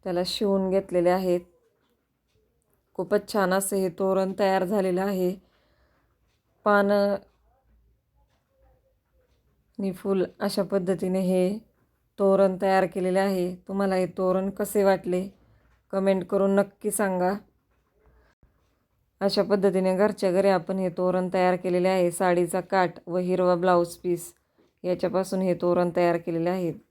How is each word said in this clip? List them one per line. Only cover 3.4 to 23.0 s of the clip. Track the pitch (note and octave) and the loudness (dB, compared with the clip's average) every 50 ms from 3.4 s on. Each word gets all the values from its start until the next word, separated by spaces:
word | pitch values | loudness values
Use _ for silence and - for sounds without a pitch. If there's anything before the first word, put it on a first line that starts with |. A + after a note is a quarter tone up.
| G3 F3+ F#3 | 0 2 0
असं | F#3+ G3 G3 G#3 | 0 -2 -2 -2
हे | G3 F#3+ F#3 | -2 -2 -2
तोरण | E3+ - G3 F#3+ F#3+ F#3+ F#3+ F#3+ F#3+ F3+ | -2 -2 -2 0 0 0 0 -2 -2 -2
तयार | G#3 G3 F#3+ F#3+ F#3 | 0 0 2 0 0
झालेलं | F3 G#3+ G#3 F#3 F#3+ F3+ F3+ | 0 -2 -2 0 0 0 -2
आहे. | F#3+ G3+ G3+ F#3 F#3 F3+ F#3+ G3 _ _ _ _ _ _ _ _ _ _ _ _ _ _ _ _ _ _ _ _ _ _ _ _ _ | -2 -2 -2 -2 -2 -2 -2 -4 _ _ _ _ _ _ _ _ _ _ _ _ _ _ _ _ _ _ _ _ _ _ _ _ _
पानं | G#3+ G#3 G3+ G3+ G3+ G3+ G3+ G3+ G3+ G3+ G3 - _ _ _ _ _ _ _ _ _ _ _ _ _ _ _ _ _ _ _ _ _ _ _ _ _ _ _ _ _ _ _ _ _ _ _ _ _ _ _ _ _ _ _ _ _ _ _ _ _ _ - | 2 2 4 4 4 2 2 2 0 -2 -4 -8 _ _ _ _ _ _ _ _ _ _ _ _ _ _ _ _ _ _ _ _ _ _ _ _ _ _ _ _ _ _ _ _ _ _ _ _ _ _ _ _ _ _ _ _ _ _ _ _ _ _ -6
आणि | G3+ G3 | -6 -6
फूल | F3+ F#3+ - G#3 G3 F#3+ F3 - - _ | -6 -6 -4 -2 0 0 0 -2 -4 _
अशा | G#3 G3+ G3 - F#3+ | -6 -4 -2 -4 -4
पद्धतीने | F#3+ - G3 F#3 F3+ F#3+ E3+ - F#3 F#3 F#3+ | -2 -2 -4 -2 -2 -4 -4 -2 -4 -2 -2
हे | F#3+ F3+ F#3 F#3 F#3 F3+ G3+ A3 A3 _ _ _ _ _ _ _ _ _ _ - | 0 0 0 2 0 0 -2 -6 -10 _ _ _ _ _ _ _ _ _ _ 0
तोरण | G3+ G3 F#3+ F#3+ G3 F#3+ F#3+ F3+ | 2 2 4 4 4 2 2 0
तयार | G3+ G3 F#3+ F#3+ F#3 | 0 2 2 2 2
केलेले | F#3 F#3 G3 F3+ F#3 F3+ F#3+ | 0 -2 -4 -2 0 0 0
आहे. | G3 G3+ G3 F#3 F3+ F3+ F#3 | 0 0 0 -2 -2 -4 -6
तुम्हाला | F3+ _ - F#3+ G3 G3+ F#3+ F#3+ | -10 _ -8 -4 -2 0 0 0
हे | F#3 F#3 | 0 0
तोरण | F3 F3+ - F#3+ F#3 F#3 F#3 F#3+ G3 | -2 -2 -2 0 0 2 0 0 -2
कसे | F#3+ - G#3 G3+ - G#3+ G3+ | -4 -4 -6 -2 0 2 4
वाटले, | G3 F#3+ F#3+ - F3+ F3+ F3+ F#3 G3 - _ _ _ _ _ _ _ _ _ _ _ | 4 4 2 0 -2 -2 -2 -4 -6 -12 _ _ _ _ _ _ _ _ _ _ _
कमेंट | - G3 F#3+ G3 G3 F#3+ F3 | -4 0 2 2 2 0 0
करून | F3+ - G3+ G3 G3 | -2 0 0 2 4
नक्की | G3 G3 G3+ G3 _ _ - G#3+ | 4 2 0 0 _ _ -8 -6
सांगा. | G3+ - G#3+ F#3+ F#3 F3+ F3+ F3+ G3+ G#3 - _ _ _ _ _ _ _ _ _ _ _ _ _ _ _ _ _ _ _ _ _ _ _ _ _ _ _ _ _ _ _ _ _ _ _ | -2 -2 -2 0 0 0 0 0 -2 -4 -8 _ _ _ _ _ _ _ _ _ _ _ _ _ _ _ _ _ _ _ _ _ _ _ _ _ _ _ _ _ _ _ _ _ _ _
अशा | G3 G3 G3 G#3 F#3+ | -4 -2 0 0 0
पद्धतीने | F3+ G3 G#3 F#3+ G3+ F3+ F#3+ F#3 F#3 F#3 F#3 | 2 0 2 2 2 2 2 0 0 2 2
घरच्या | G#3 A3 A3 - - F#3+ | 0 0 0 0 -2 0
घरी | F3 F#3 G3 G3+ | 2 2 2 2
आपण | F#3+ F3+ D#3+ - F#3+ F#3+ | 2 2 0 -4 -4 -4
हे | F#3+ F#3 | -4 -4
तोरण | E3 - F3+ F3+ F3+ F#3 F#3 F3+ F3+ | -2 -2 -2 0 0 0 -2 -2 0
तयार | F#3+ F3+ F3+ F3+ | 0 2 2 0
केलेले | F3+ F3+ F3+ F3 F3+ F3+ F#3 | 0 -2 -2 0 2 2 2
आहे. | F#3+ F#3+ F3+ F3 | 2 2 2 0
साडीचा | E3 - F#3+ F3+ F3 F3 F3+ E3+ - F#3 | 0 0 0 2 2 2 0 0 -2 -6
काठ | F3+ - - F#3+ F#3 E3+ E3+ - | -4 0 0 0 0 0 -2 -8